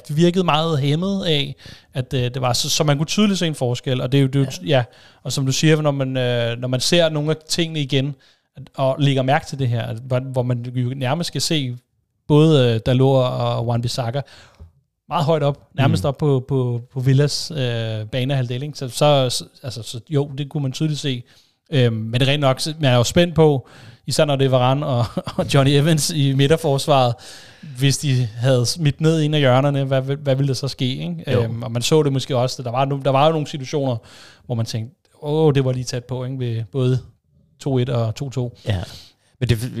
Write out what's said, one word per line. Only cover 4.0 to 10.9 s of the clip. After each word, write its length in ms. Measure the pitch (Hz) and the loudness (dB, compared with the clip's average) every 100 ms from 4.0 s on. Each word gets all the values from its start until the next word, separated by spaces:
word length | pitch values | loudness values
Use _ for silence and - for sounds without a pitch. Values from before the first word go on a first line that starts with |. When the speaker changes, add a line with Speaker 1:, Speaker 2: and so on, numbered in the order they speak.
Speaker 1:
og 100 | 135 | 0
det 60 | 135 | 2
er 40 | |
jo, 60 | 135 | 2
det 80 | 139 | 2
er 40 | |
jo 60 | 135 - 175 | -2 -4 0
Speaker 2:
Ja. 100 | 135 | 0
Speaker 1:
ja, 60 | 120 - - _ | 0 -8 -20 _
og 80 | 135 | -8
som 140 | 135 131 | -4 -2
du 60 | |
siger, 300 | 131 156 156 | 2 2 4
når 100 | 151 | 2
man, 260 | 139 131 131 | -2 -2 -2
øh, 400 | 123 120 117 117 | -2 0 -2 -4
når 80 | 127 | -4
man 120 | 127 | -2
ser 300 | - 175 160 | 2 4 4
nogle 200 | 156 147 | 2 -2
af 60 | 156 - | -4 -4
tingene 300 | - 165 156 | -4 -4 -4
igen, 360 | 139 139 139 135 _ _ _ - | -2 0 -2 -6 _ _ _ -20
at, 60 | 131 - | -12 -2
og 200 | 135 135 | 0 2
lægger 220 | 143 135 | 2 2
mærke 240 | 131 151 - | 2 0 -2
til 140 | 135 | -4
det 80 | 127 | -2
her, 140 | 120 | -2
at, 140 | 117 113 | -4 -8
hvor, 220 | 131 127 | -4 -4
hvor 240 | 135 131 | -2 -4
man 220 | 123 120 123 123 | -2 -2 -4 -4
jo 180 | 123 | -4